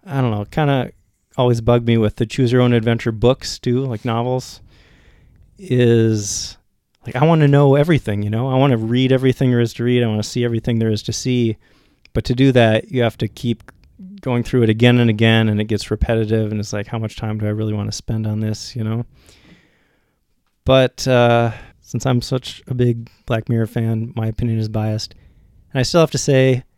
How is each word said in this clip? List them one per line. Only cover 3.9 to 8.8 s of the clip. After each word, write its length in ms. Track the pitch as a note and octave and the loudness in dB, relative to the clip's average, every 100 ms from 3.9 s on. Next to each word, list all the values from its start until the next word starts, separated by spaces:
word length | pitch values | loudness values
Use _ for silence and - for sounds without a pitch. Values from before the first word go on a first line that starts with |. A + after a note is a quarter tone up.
| A2+ | -6
novels, 560 | B2 A2+ A#2+ B2+ - - - _ _ _ _ _ _ _ _ _ | -4 -4 -2 -4 -8 -20 -20 _ _ _ _ _ _ _ _ _
is, 960 | F#3+ B2 A#2+ A#2 A2+ G#2+ G2+ - - - _ _ _ _ - | -4 2 4 4 4 0 -4 -8 -10 -16 _ _ _ _ -10
like, 100 | B2 | 0
I 80 | |
wanna 240 | D#3 E3 D3 | 2 4 4
know 260 | C#3 C#3+ | 6 4
everything, 480 | C#3 D3+ D#3 - G2+ | 4 2 0 0 -4
you 80 | G#2 | -4
know? 180 | A2 C3+ | -4 -2
I 60 | C3 | 2
wanna 200 | C#3 | 2
read 360 | A#2+ | 2